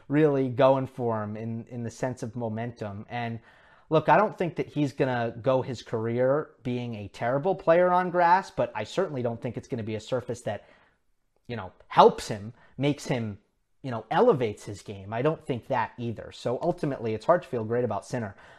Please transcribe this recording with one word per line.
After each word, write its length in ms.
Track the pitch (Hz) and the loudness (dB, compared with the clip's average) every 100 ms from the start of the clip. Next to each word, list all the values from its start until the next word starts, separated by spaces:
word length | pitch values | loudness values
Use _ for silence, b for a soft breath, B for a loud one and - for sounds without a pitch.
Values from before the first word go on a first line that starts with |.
| B | B
really 400 | 147 156 139 135 | 4 4 4 0
going 400 | 120 135 135 131 | 4 6 6 0
for 340 | - 117 110 | -4 -2 -2
him 140 | 104 107 | -4 -8
in, 300 | 113 113 - | -8 -8 -10
in 140 | 120 | -10
the 80 | 113 | -8
sense 320 | - 131 120 | -6 -6 -4
of 140 | 120 123 | -8 -6
momentum. 680 | 117 110 120 117 107 98 110 | -6 -4 -6 -8 -10 -10 -10
And 300 | 120 117 113 b b b b b | -6 -6 -8 b b b b b
look, 180 | 156 156 | 0 6
I 80 | 156 | 6
don't 220 | 208 - | 4 0
think 180 | 180 170 | -4 -4
that 140 | 135 | -6
he's 240 | 147 147 | -2 -2
gonna 420 | - 135 123 117 117 | 0 0 0 -2 -2
go 200 | 107 131 | 0 2
his 200 | 127 120 | 0 -8
career 720 | - 117 113 117 131 147 - _ | -6 -4 -2 2 2 2 -2 _
being 320 | 127 123 120 107 | -6 -4 -6 -8
a 140 | 101 | -12
terrible 460 | - 120 139 165 190 | -6 -2 0 0 0
player 360 | - 170 180 | 4 6 6
on 200 | 180 180 | 4 2
grass, 380 | 175 170 180 190 | 4 6 6 2
but 220 | - 120 | -2 -2
I 120 | 110 110 | -2 -4
certainly 360 | - 190 139 | -2 -2 -2
don't 200 | 120 117 | -4 -4
think 160 | 127 117 | -8 -8
it's 100 | - | -8
gonna 160 | 123 | -6
be 120 | 107 107 | -6 -6
a 40 | |
surface 420 | - 127 120 117 | -4 -4 -4 -8
that, 260 | - 101 b b b b _ _ _ _ - | -6 -8 b b b b _ _ _ _ -12
you 100 | 117 | -10
know, 160 | 92 _ - | -10 _ -2
helps 420 | 160 214 233 - | 6 8 6 -8
him, 240 | 107 104 - b b | -8 -10 -16 b b
makes 280 | 143 139 - | -2 -2 -4
him, 320 | 131 110 98 _ _ _ _ | -4 -4 -8 _ _ _ _
you 100 | 135 | -8
know, 140 | 113 - | -8 -2
elevates 540 | 160 240 156 117 104 | 2 4 4 0 -4
his 180 | - 101 | -12 -14
game. 300 | - 98 95 | -12 -14 -8
I 100 | 113 | -2
don't 240 | 143 160 - | 0 -2 -6
think 220 | 123 - | -6 -2
that 240 | 123 107 - | -2 -2 -4
either. 340 | 117 104 80 | -8 -8 -12
So 260 | - 123 127 | -8 -4 -2
ultimately, 520 | 170 - 156 131 113 107 | -2 -2 -4 -4 -4 -2
it's 100 | - | 2
hard 160 | 175 | 2
to 60 | - | 2
feel 160 | 120 110 | -6 -2
great 180 | 120 | 0
about 220 | 123 101 - | 0 -2 -6
Sinner. 300 | 127 104 - B | -8 -8 -12 B